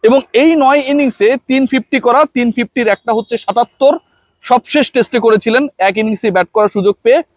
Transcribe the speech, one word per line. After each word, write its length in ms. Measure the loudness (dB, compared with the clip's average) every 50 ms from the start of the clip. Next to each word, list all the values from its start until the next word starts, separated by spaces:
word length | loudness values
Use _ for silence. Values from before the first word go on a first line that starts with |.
| 2
এবং 160 | 2 2 2 -2 _ 0
এই 180 | 2 2 2 2
নয় 260 | 2 2 2 2 0 0 -2
ইনিংসে 360 | -2 0 0 -2 -2 0 0 0 0 -2 _
তিন 140 | -4 -2 -2 0
ফিফটি 300 | 0 -2 -4 -2 _ -4 -2
করা, 220 | 0 2 2 2 2 0 _
তিন 140 | -2 -2 -2
ফিফটির 360 | -2 -4 -6 -4 _ -2 -2
একটা 240 | -2 -2 -2 _ -4 -4
হচ্ছে 180 | -4 -4 -6 -8
সাতাত্তর, 560 | -6 -6 -4 -2 -2 -2 _ _ _ 0 0 0 0 _ _ _ _ _ _ _ _ _
সবশেষ 420 | 0 0 0 0 0 -2 -2 -2 0 -2
টেস্টে 260 | -2 -2 0 -2 -2
করেছিলেন 440 | 2 2 0 2 0 0 0 0 -2 -4 _ -2 -2
এক 60 | -2 0
ইনিংসে 300 | -2 -4 -4 -4 -4 -4 -2 0
ব্যাট 140 | 0 -2 _ _
করার 180 | 0 0 0 -2
সুযোগ 200 | -2 -2 -2 -2 _ _
পেয়ে। 160 | 2 2 2 0 _ _